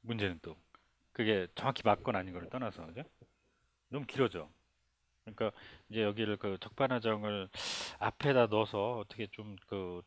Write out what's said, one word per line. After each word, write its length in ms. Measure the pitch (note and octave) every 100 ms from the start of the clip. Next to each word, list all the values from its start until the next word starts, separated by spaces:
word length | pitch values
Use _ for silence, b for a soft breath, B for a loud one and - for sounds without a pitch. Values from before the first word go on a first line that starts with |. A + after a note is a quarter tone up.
문제는 380 | A2 A#2 G2 E2
또 140 | - - _ - _ _ _
그게 340 | - A2 G2+ F2+
정확히 280 | - C3 B2+
맞건 320 | A2+ G2+ - G2+
아닌 180 | F#2
걸 140 | F2 F2
떠나서, 360 | B2+ A#2 - E2
그죠? 160 | F2+ - _ - _ _ _ _ _ _
너무 180 | C3+ B2+
길어져. 440 | - A#2+ F2 D2+ _ _ _ _ _ _ _
그러니까 280 | - G#2 A2 B B B _
이제 140 | A2
여기를 340 | G#2 G#2 G#2+ G#2
그 220 | G#2 F#2+
적반하장을 880 | - - C3+ B2 A2 G#2+ G#2 G#2 F#2+ B B B B B
앞에다 480 | A2 - C#3+ C3 A2+
넣어서 520 | G#2+ G#2+ G#2+ G#2+ A#2+
어떻게 280 | G2 - G#2
좀 280 | - G#2 F#2+ -
그 360 | G2+ F2+ F2+